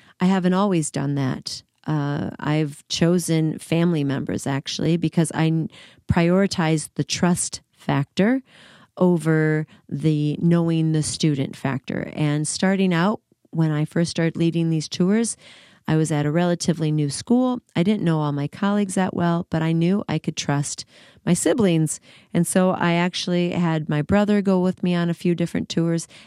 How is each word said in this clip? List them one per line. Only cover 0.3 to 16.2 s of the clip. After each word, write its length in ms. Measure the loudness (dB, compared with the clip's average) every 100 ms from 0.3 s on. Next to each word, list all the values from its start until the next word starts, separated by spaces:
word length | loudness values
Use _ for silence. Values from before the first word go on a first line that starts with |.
| 2 2
always 360 | 2 2 2 0
done 260 | -4 -2 -2
that. 480 | -2 -4 -8 -14 -16 _ -4
Uh, 460 | -2 -2 -4 -6 -6
I've 460 | -2 -2 -2 -6 -10
chosen 720 | 0 2 2 2 0 0 -2
family 440 | -2 0 2 2
members, 440 | 0 -2 -4 -4 -2
actually, 500 | -4 -4 -4 0 0
because 340 | 0 0 0
I 140 | 0 0
n-, 220 | 0 -2 -8 -20 -12 -2
prioritize 800 | 2 4 4 2 0 0 0 -2 -6
the 80 |
trust 580 | -6 0 0 0 -4 -10 -18
factor 680 | _ -4 -2 -2 0 2 0 -4 -16 -20 -20 _ 0
over 720 | 2 2 2 2 2 0 -2 -12 -12
the 500 | -4 0 0 0 0
knowing 500 | 2 2 2 2 2
the 120 | 0
student 520 | -2 0 0 0 -4 -6
factor. 560 | -6 -4 -6 -6 -6
And 340 | -4 -2 -2 -4
starting 460 | -2 0 2 2
out, 280 | 2 0 -2 _ _ _
when 200 | -2 0
I 140 | 0 -2
first 260 | -2 -2
started 240 | 0 -2 0
leading 340 | -2 0 0
these 200 | -2 -4
tours, 480 | -2 0 2 0 -6 -16 -20 -20 _ -2
I 80 | 0
was 160 | 2
at 140 | 0